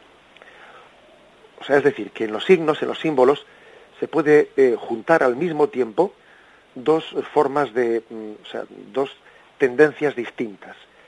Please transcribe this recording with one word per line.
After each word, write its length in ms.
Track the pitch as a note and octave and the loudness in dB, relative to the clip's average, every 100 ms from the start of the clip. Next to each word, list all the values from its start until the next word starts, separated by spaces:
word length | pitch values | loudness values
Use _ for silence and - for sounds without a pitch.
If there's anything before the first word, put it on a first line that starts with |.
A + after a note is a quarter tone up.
| _ _ _ - - - - - - _ _ _ _ _ _ - | _ _ _ -20 -20 -20 -20 -20 -20 _ _ _ _ _ _ -16
O 40 | |
sea, 140 | - D3 | 0 2
es 60 | |
decir, 280 | C#3 B2 F#2+ | 2 0 -6
que 140 | - A2 | -8 -6
en 60 | |
los 140 | G#2+ - | -2 4
signos, 360 | F3+ D#3 D3 | 4 4 -2
en 60 | B2 | -4
los 100 | - | -6
símbolos, 480 | D#3+ C3+ B2+ D3 - - - - - - | -2 2 4 2 -4 -20 -20 -20 -20 -12
se 80 | B2 | -6
puede, 440 | D#3 D3 D3+ C#3+ - | -2 4 4 4 2
eh, 220 | C3 A2 | 2 2
juntar 440 | - A2+ G#2+ E3 | -4 -6 0 2
al 120 | C3+ B2 | 2 0
mismo 320 | F3 D3+ C#3+ | -2 0 -2
tiempo 460 | B2 A#2 G#2+ F#3+ - _ _ _ _ _ C3 | 0 -4 -2 -2 -4 _ _ _ _ _ -6
dos 280 | B2 D#3+ - D3 - | -2 -2 -2 -8 -4
formas 400 | D3 C#3 C#3+ B2+ | 0 0 0 -2
de, 300 | A2+ A#2 A#2 - | -2 -2 -2 -6
mm, 240 | A2+ G#2+ G#2 | -14 -14 -16
o 20 | - | -14
sea, 180 | A2+ G#2 G2+ G2+ | -14 -14 -18 -10
dos 160 | G#2+ C#3 - _ - _ - | -6 -6 -8 _ -20 _ -2
tendencias 580 | C3+ B2 D3+ - D3 A#2+ | 0 4 2 2 -6 -6
distintas. 600 | A2 - A2+ F#2+ - - - _ | -8 -8 -10 -12 -20 -20 -20 _